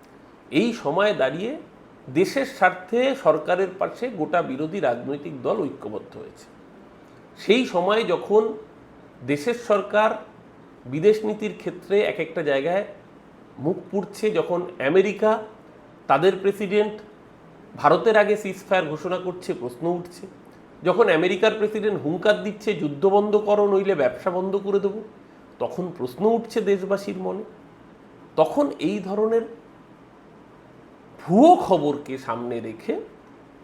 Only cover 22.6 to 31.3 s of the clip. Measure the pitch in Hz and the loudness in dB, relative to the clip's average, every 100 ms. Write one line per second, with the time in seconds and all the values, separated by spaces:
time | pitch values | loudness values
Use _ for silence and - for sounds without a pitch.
22.6 | 220 170 147 139 196 202 208 208 208 208 | -4 -2 -4 0 4 4 4 2 2 2
23.6 | 202 196 196 165 127 - 190 180 190 196 | 4 2 2 2 2 0 -4 -2 -2 -2
24.6 | 196 196 190 214 214 - - - - - | 0 0 -2 -4 -12 -20 -20 -20 -16 -8
25.6 | 117 - 180 - 127 - 214 226 226 233 | -6 -6 -8 -6 -8 0 2 2 0 -2
26.6 | 202 196 190 196 202 185 185 185 220 - | 0 0 0 -4 -4 -8 -6 -8 -10 -18
27.6 | - - - - - - - - - 285 | -20 -20 -20 -20 -20 -20 -6 0 2 2
28.6 | 285 - 156 208 185 208 220 226 226 - | -2 0 -4 -4 -4 -2 0 0 -2 -12
29.6 | - - - - - - - - - - | -20 -20 -20 -20 -20 -20 -20 -20 -20 -20
30.6 | - - - - - - - | -20 -20 -20 -20 -20 -12 0